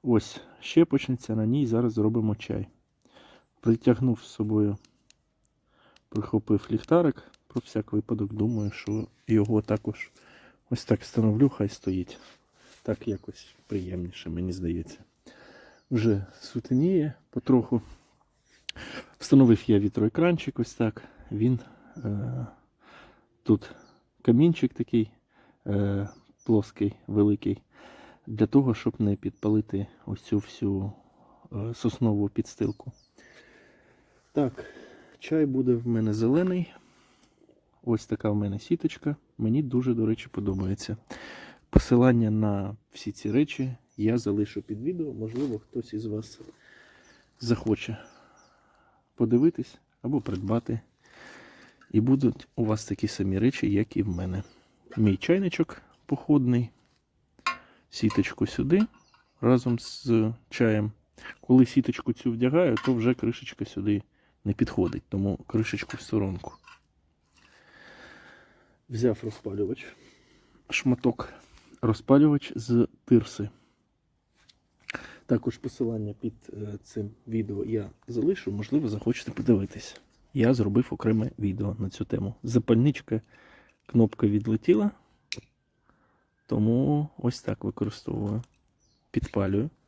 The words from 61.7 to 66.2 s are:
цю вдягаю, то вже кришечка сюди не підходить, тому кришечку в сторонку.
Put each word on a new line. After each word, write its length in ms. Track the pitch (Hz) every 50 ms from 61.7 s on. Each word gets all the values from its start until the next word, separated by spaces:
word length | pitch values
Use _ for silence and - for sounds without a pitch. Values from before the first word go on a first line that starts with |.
| - 135 123 - 117 - - - 120
цю 180 | - - 123
вдягаю, 440 | 117 113 123 127 139 165 180 156 110 107 -
то 80 | - 131
вже 200 | 117 110 123 127
кришечка 520 | - - 110 117 - - - - - -
сюди 380 | - - - 98 104 104 101 - _ _ _ _ _ _ _ _
не 80 | 101 101
підходить, 500 | - - - - - 92 85 - - - _
тому 280 | - 98 98 101 95 -
кришечку 600 | - _ - 110 113 - - - - - - -
в 40 |
сторонку. 520 | - - - 110